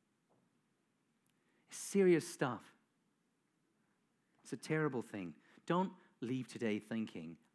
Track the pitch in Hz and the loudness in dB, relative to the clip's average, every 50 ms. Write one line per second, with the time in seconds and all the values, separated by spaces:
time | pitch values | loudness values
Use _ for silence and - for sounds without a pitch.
0 | _ _ _ _ _ _ _ _ _ _ _ _ _ _ _ _ _ _ _ _ | _ _ _ _ _ _ _ _ _ _ _ _ _ _ _ _ _ _ _ _
1 | _ _ _ _ _ _ _ _ _ _ _ _ _ - - - - - - 196 | _ _ _ _ _ _ _ _ _ _ _ _ _ -16 -14 -12 -8 0 4 6
2 | 196 185 175 156 - - - - 156 135 120 101 - - - _ _ _ _ _ | 8 8 8 6 4 0 -4 -2 -2 -2 -2 -4 -8 -14 -20 _ _ _ _ _
3 | _ _ _ _ _ _ _ _ _ _ _ _ _ _ _ _ _ _ _ _ | _ _ _ _ _ _ _ _ _ _ _ _ _ _ _ _ _ _ _ _
4 | _ _ _ _ _ _ _ _ - - - 113 - - 156 156 156 151 131 120 | _ _ _ _ _ _ _ _ -14 -10 -10 -8 -6 -2 -2 0 0 0 0 -2
5 | 110 - - 104 92 85 76 - _ - - - - - 165 180 190 - - - | -6 -6 -6 -8 -6 -8 -10 -12 _ -20 -20 -12 -4 0 0 2 2 0 -4 -10
6 | - _ _ - - 117 131 131 123 - - 123 123 110 107 104 104 - 120 113 | -20 _ _ -8 -6 -4 -2 -4 -4 -6 -6 -2 0 0 0 0 -2 -4 -4 -2
7 | 110 - - 90 80 80 82 - _ _ _ | -4 -4 -6 -10 -10 -12 -12 -14 _ _ _